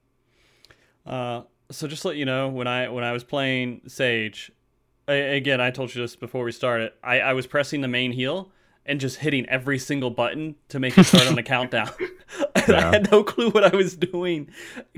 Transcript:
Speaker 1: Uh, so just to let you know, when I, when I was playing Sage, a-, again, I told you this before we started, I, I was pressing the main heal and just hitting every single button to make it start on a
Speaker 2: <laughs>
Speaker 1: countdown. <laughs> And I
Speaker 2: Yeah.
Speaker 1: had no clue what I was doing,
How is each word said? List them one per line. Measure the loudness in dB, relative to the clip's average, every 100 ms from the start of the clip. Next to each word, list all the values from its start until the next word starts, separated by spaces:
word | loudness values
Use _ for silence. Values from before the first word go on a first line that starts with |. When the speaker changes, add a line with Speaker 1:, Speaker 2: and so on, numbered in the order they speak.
| _ _ _ _ _ _ _ -20 _ _ -10
Speaker 1:
Uh, | -8 -6 -8 -12 _ _
so | -12 -10
just | -6
to | -6
let | -4
you | -2
know, | -2 -2
when | -4 -4
I, | -2 -4
when | -4
I | -4
was | -6
playing | -4 -4 -2 -2 -4 -8 -16
Sage, | -2 0 0 -2 -8 -18 _ _ _ _ _ -2
a-, | 0 2 0
again, | 0 0
I | 0
told | -2 -8
you | -6
this | -8 -10
before | -8 -6
we | -6
started, | -4 -2 -2 -4 -8
I, | 0 0
I | 2
was | 0 0
pressing | -2 -2 -4
the | -2
main | -2 -2
heal | -2 -2 -4 -8 _ _ _ -6
and | -4
just | -4 -4
hitting | -2 0 0
every | -4 -2 -4
single | -2 -4 -2
button | -2 -2 -2 -8 -12 _
to | -4
make | 4 8
it | 10
start | 8 6
on | 0
a |
Speaker 2:
<laughs> | 0 -2
Speaker 1:
countdown. | 0 -2 -4 -6
<laughs> | -10 -10 -16 -6 0
And | 2 4 4
I |
Speaker 2:
Yeah. | 4
Speaker 1:
had | 2 6
no | 4
clue | 4 0 2
what | 6
I | 6 4
was | 0 -2
doing, | -4 -2 -4 -4 -6 -16 -18 -18 -16